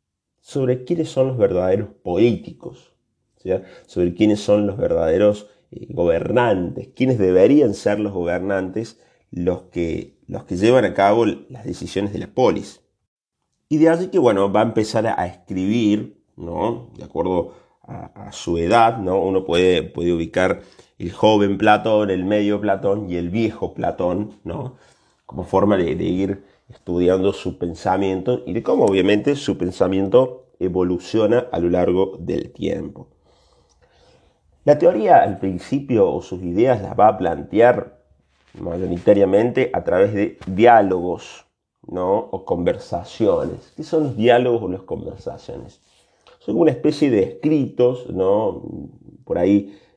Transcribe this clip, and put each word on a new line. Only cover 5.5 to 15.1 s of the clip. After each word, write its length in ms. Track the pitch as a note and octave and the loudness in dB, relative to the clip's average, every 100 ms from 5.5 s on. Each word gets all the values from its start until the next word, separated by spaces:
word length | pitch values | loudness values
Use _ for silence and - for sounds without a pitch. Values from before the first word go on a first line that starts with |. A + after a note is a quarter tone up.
| _ _ | _ _
eh, 160 | - - | -18 -10
gobernantes, 1000 | - E2+ E2 - D#3+ A#2+ F#2+ F2 - - - | -2 0 0 0 0 2 0 -4 -8 -10 -2
quiénes 240 | C3 A#2 | 0 2
deberían 560 | F#2+ F#2 G#2 D3 B2 G2 | 2 6 6 6 2 0
ser 240 | G#2 G#2 | -2 -2
los 120 | G#2 | -4
gobernantes, 880 | F#2+ E2+ F2+ F#2+ F#2+ F#2 A2 A2+ - _ _ _ | -4 -4 -4 -2 -4 -4 -8 -10 -14 _ _ _
los 320 | F2 F2 F2 | -6 -4 -4
que, 540 | - F2 E2+ D#2 - _ - | -6 -6 -4 -4 -10 _ -14
los 160 | F2+ | -12
que 140 | - F2+ | -8 0
llevan 260 | A2 C3 | 4 4
a 120 | G2+ G2 | 2 2
cabo 300 | G2 A2+ G#2+ | 4 4 2
las 400 | - - - - | -2 -10 -14 -12
decisiones 460 | - B2+ - G2+ | -10 -8 -6 -4
de 80 | G#2+ | -6
la 80 | - | -8
polis. 540 | - B2+ - - - _ _ _ _ _ _ _ _ - | 0 2 0 -6 -18 _ _ _ _ _ _ _ _ -4
Y 80 | D3+ | 2
de 120 | D#3+ | 4
allí 180 | E3+ F#3 | 4 0
que, 120 | F#3+ | 2
bueno, 320 | B2 G2 G2 | 4 4 2
va 100 | G#2 | 2
a 40 | A2+ | 2
empezar 400 | A2 G#2+ A2+ | 0 -2 -2
a, 160 | A2 | -2